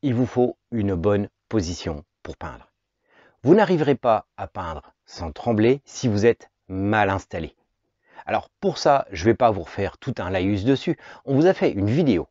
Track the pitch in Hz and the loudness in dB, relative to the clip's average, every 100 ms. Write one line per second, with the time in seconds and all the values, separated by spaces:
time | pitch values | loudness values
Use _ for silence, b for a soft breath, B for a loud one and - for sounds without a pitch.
0 | 147 120 127 - 123 - _ 117 101 92 | -2 -2 -2 0 0 -2 _ -4 -2 0
1 | 82 101 101 _ _ 110 85 87 - 76 | 0 0 -2 _ _ -4 -2 -6 -8 -10
2 | - _ - - 82 67 - _ _ _ | -12 _ -16 -14 -12 -14 -20 _ _ _
3 | b b b b 123 196 196 180 147 135 | b b b b 4 4 6 2 2 0
4 | 123 107 - - 98 - 87 78 - _ | 2 0 -2 -16 -14 -10 -10 -10 -14 _
5 | _ - 85 73 - 110 110 139 _ - | _ -12 -12 -6 -2 2 2 2 _ -6
6 | 127 104 110 113 - _ _ 95 98 107 | -2 2 2 2 -4 _ _ -6 -2 2
7 | 101 95 - 92 78 _ _ _ _ B | 2 0 -4 -10 -10 _ _ _ _ B
8 | B B - 107 - _ 196 - - 139 | B B -6 -6 -6 _ -6 -2 2 2
9 | - 85 95 113 120 98 85 - 98 - | 0 -2 0 4 2 0 -6 -6 -6 -6
10 | - 117 90 95 92 101 104 135 - 160 | -10 -8 -4 -2 0 0 0 0 0 -6
11 | B B - 135 170 190 175 98 101 127 | B B -2 2 4 4 0 0 0 2
12 | - 87 - | 2 2 0